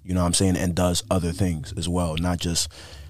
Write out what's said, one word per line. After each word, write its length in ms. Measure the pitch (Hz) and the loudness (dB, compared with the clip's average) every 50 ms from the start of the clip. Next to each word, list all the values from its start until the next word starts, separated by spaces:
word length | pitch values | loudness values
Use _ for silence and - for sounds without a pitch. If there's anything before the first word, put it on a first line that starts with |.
| - | -6
you 100 | 90 90 | -2 0
know 60 | 90 | 2
what 80 | 90 | 2
I'm 60 | 87 82 | 2 4
saying, 240 | - 98 92 90 | 4 4 4 4
and 180 | - 95 90 82 | 2 2 0 2
does 280 | 92 90 90 85 - - - | 2 2 2 2 0 0 0
other 220 | 95 92 82 85 | 0 0 0 0
things 420 | 80 - 101 90 82 76 69 - - | 0 0 0 0 0 -2 -4 -8 -6
as 100 | 85 80 | -6 -4
well, 280 | 87 87 90 87 80 78 | -2 0 0 0 0 0
not 200 | 80 87 90 87 80 | 0 0 0 0 0
just 300 | - 87 82 - - - - - - - - - - | 0 0 0 0 -2 -4 -6 -14 -18 -18 -18 -16 -16